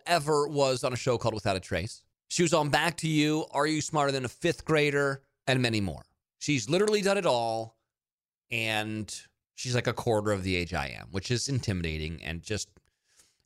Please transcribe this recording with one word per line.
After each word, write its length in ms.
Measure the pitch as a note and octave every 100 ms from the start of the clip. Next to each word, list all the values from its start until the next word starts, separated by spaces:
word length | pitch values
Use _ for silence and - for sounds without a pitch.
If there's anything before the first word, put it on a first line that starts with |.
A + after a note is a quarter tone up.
| -
ever 400 | E3+ C#3+ D3 D3
was 380 | C#3+ C3+ B2+
on 80 | C3
a 40 | B2
show 200 | C3 A#2
called 180 | A#2
Without 220 | G#2+ G#2 F#2
a 40 |
Trace. 420 | - F2 F#2 - _ _ -
She 140 | -
was 100 | E3+
on 160 | D#3+ D3
Back 280 | D3 E3 F3
to 100 | D#3+
You, 380 | D3+ D3+ D#3 -
Are 160 | C3 D3+
You 140 | D#3
Smarter 320 | - D#3 C#3
Than 120 | C3+
a 40 | B2
Fifth 360 | - F3 -
Grader, 580 | - D#3 D3 C#3+ C#3 C3+ _ _ -
and 160 | B2+
many 180 | B2 A2
more. 240 | F#2+ D2 - _ _ -
She's 300 | - C#3 G#2
literally 320 | F3 G#3+ G#3
done 160 | F#3+ G3
it 80 | F3
all, 500 | A#2+ A#2 A2+ A2+ _ _ _ _ _ _ _ -
and 640 | A#2 A2 G#2+ G#2+ A2 G#2 - - _ _
she's, 200 | - B2+
like, 120 | A#2+ B2
a 60 |
quarter 380 | - A#2+ G#2+ G#2
of 120 | G2+
the 120 | F#2 F2+
age 180 | E2+
I 140 | E2+ C#2
am, 200 | G#1+ A#1+
which 200 | F#2 -
is 180 | A#2+ -
intimidating 760 | B2+ - F#2 E2 D#2 D#2 E2
and 200 | G#1+ E2
just, 260 | - G#2+ - _ _ _ _ _ _ _